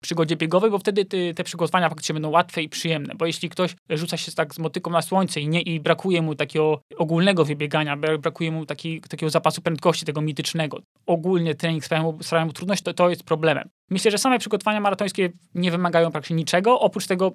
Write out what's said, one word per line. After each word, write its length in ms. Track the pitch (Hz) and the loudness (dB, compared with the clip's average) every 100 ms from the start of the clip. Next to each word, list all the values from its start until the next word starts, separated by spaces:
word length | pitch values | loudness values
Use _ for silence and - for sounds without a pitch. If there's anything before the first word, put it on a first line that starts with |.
przygodzie 340 | - 165 156 165 | -6 -2 0 0
biegowej, 360 | 160 180 220 | 2 4 4
bo 80 | 202 | 2
wtedy 260 | 214 202 190 | 0 0 0
ty, 280 | 190 175 | -2 -2
te 100 | 170 | -4
przygotowania 460 | 175 170 160 185 170 | -8 -2 0 2 2
faktycznie 240 | 151 - | 0 -4
będą 160 | 156 151 | -4 2
łatwe 340 | 165 180 - | 2 2 0
i 60 | 156 | -6
przyjemne, 460 | - 170 156 143 - | -4 -2 -2 -4 -4
bo 100 | 165 | -2
jeśli 240 | 165 170 | -2 -6
ktoś 260 | - 180 - - | -2 -2 -2 -6
rzuca 280 | 156 165 170 | -4 -4 -6
się 140 | - | -6
tak 240 | - 156 165 | -4 -4 -4
z 40 | |
motyką 320 | 160 185 170 | -6 -4 -2
na 100 | 170 | -2
słońce 400 | 160 190 185 156 | 2 0 0 -2
i 60 | 147 | 0
nie, 140 | 170 | 0
i 180 | 170 160 | 0 -2
brakuje 420 | 156 165 190 175 | 2 2 2 0
mu 140 | 160 147 | 0 -2
takiego 460 | 147 156 156 147 _ - | -2 2 2 0 _ -4
ogólnego 480 | 160 165 196 185 147 | 0 2 2 4 2
wybiegania, 520 | 147 147 156 151 143 | 0 -2 0 0 -2
bra-, 200 | 156 156 | 0 0
brakuje 340 | 160 156 165 | -2 -4 -4
mu 140 | 160 151 | -4 -6
taki, 360 | 147 165 160 | -8 -8 -8
takiego 280 | - 156 160 | -10 -6 -4
zapasu 320 | 160 160 - | 0 -2 -2
prędkości, 440 | 170 156 180 165 160 | -4 0 0 0 -2
tego 160 | 151 | -4
mitycznego, 580 | 156 147 165 165 156 135 - _ - | -4 -4 -6 -4 -4 -6 -16 _ -2
ogólnie 500 | 170 175 185 165 147 | -2 2 0 0 -2
trening 300 | 170 160 - | -2 -4 -2
sprawia 180 | 160 | 0
mu, 200 | 160 156 | 0 -4
sprawia 220 | 170 165 160 | -2 0 0
mu 80 | |
trudność, 280 | - 180 190 | -4 -4 -2
to, 120 | 180 | -2
to 160 | 165 180 | 2 2
jest 140 | 175 | 2
problemem. 460 | - 160 160 143 - _ - | -2 2 2 2 -4 _ -6
Myślę, 220 | 190 214 | 2 2
że 60 | 202 | 4
same 220 | 269 247 | 4 2
przygotowania 400 | 214 208 214 214 | 2 -2 0 0
maratońskie 500 | 202 190 202 196 180 - _ 175 | 0 0 -2 0 -2 -2 _ -2
nie 160 | 180 | 0
wymagają 400 | 170 175 170 170 | 0 2 4 4
praktycznie 240 | 156 - 165 | 0 -2 -2
niczego, 440 | 160 175 208 254 | 2 2 4 4
oprócz 280 | 202 208 - | 4 0 -2
tego 240 | 185 190 | 0 0